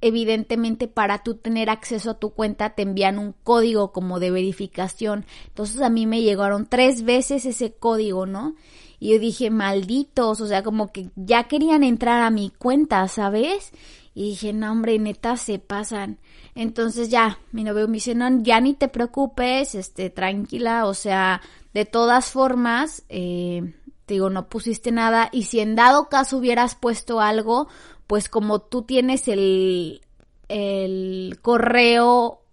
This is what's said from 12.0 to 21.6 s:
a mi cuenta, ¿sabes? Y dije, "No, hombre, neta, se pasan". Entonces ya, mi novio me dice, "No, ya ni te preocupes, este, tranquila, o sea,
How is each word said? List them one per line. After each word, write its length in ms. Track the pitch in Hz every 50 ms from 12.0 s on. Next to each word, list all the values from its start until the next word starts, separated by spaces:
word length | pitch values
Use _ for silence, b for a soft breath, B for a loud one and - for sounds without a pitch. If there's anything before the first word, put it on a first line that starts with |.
| - 233 233 240 233
a 60 | 226
mi 200 | 226 214 202 196
cuenta, 560 | - - - 247 254 277 302 - 226 196 190 190
¿sabes? 640 | - - 208 196 202 214 233 311 381 403 - - B B B B B B B B B
Y 160 | - 196 208
dije, 240 | 208 190 - 208 208
"No, 180 | 214 214 208
hombre, 260 | 220 226 226 226 226 220
neta, 360 | 214 208 202 - - 233 240
se 240 | 240 - - 208 190
pasan". 600 | - _ 202 202 208 - 226 208 196 202 214 - b b b b b b b
Entonces 540 | - 226 226 226 - 233 226 220 233 233 226
ya, 300 | 233 240 226 220 196 - - -
mi 140 | - 226 220
novio 220 | 220 208 214 214 220
me 80 | 226
dice, 200 | 214 - 247 233
"No, 140 | 233 240 254 254 254 220
ya 180 | 240 233 226
ni 120 | 247 269 285
te 140 | - - 269
preocupes, 880 | - 233 233 233 - - 277 269 - - 247 247 254 269 285 277 -
este, 340 | 202 190 - _ - 185 185
tranquila, 760 | - - 190 190 196 202 202 - - - 240 233 226 233 226
o 80 | 202 196
sea, 480 | - - 208 190 190 190 190 185 180 B B B B